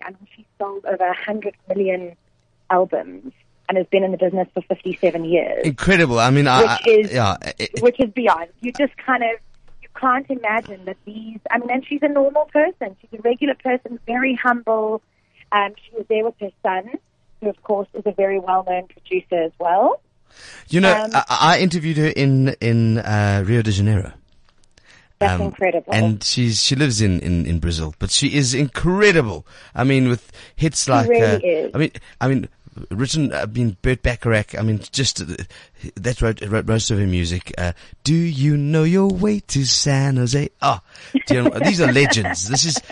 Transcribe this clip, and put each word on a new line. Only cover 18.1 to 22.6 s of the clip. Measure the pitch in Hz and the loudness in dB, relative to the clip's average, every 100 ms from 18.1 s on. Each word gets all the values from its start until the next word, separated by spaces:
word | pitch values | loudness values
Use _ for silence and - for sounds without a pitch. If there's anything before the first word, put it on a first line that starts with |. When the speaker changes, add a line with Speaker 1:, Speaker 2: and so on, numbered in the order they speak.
Speaker 1:
very | 202 196 196 | 0 0 0
well-known | 180 185 185 180 185 | 0 -2 0 -4 -6
producer | - - 185 - 175 | -14 -6 -6 -2 -2
as | 165 - | -2 -2
well. | 175 185 269 508 _ _ _ - - - - | 0 2 2 0 _ _ _ -20 -20 -20 -2
Speaker 2:
You | 165 | 2
know, | 190 | 4
Speaker 1:
Um, | 208 220 | 4 2
Speaker 2:
I, | 175 - | 0 0
I | 123 156 165 | 2 4 4
interviewed | 180 170 156 151 | 2 0 -2 0
her | 151 | 0
in, | - 139 135 135 - | 2 2 4 2 0